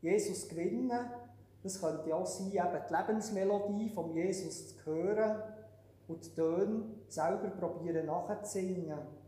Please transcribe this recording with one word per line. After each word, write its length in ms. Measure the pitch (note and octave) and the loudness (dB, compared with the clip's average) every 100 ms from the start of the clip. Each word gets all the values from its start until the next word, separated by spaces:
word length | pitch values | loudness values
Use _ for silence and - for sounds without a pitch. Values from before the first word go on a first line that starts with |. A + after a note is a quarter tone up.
Jesus 460 | E3 G3+ G3+ F3+ - | 4 4 4 -2 -6
gewinnen, 420 | E3 F3+ A3+ B3+ A#3+ A#3+ A#3+ A#3+ - - - | -2 -2 0 0 0 -2 -8 -14 -18 -20 -10
das 180 | G3 - | -8 -2
könnte 340 | E3 D#3 D#3+ D#3+ | 0 0 0 0
auch 100 | F#3 | 0
sein, 240 | - F#3+ | -2 -2
eben 320 | G3 F3 - - | 2 2 0 0
die 60 | |
Lebensmelodie 960 | G#3 F#3 A3 G#3+ G3+ F#3+ G3+ G3+ G#3 A3 | 0 2 2 2 2 4 4 2 0 0
von 240 | - E3 | -2 -2
Jesus 560 | D#3+ F3+ F#3 E3 - - | 2 2 0 -2 -8 -12
zu 160 | - - | -10 -2
hören 560 | D#3 F3+ G#3+ A3 G#3+ - - - - - - - | 0 2 4 4 2 -4 -12 -16 -20 -20 -20 -10
und 160 | E3 | -10
die 60 | - | -8
Töne 560 | - D#3+ E3+ G3+ G#3+ - - - | 2 2 4 2 2 -2 -10 -10
selber 400 | - D#3+ G3 G3 | 0 2 2 -2
probieren 560 | F3 F3 E3+ E3 E3 D#3 | -2 -2 -2 0 0 2
nachzusingen. 920 | E3 - G3+ - G3 F#3 F3+ D#3+ D3+ - - | 0 -2 -4 -4 -2 0 -2 -2 -4 -8 -14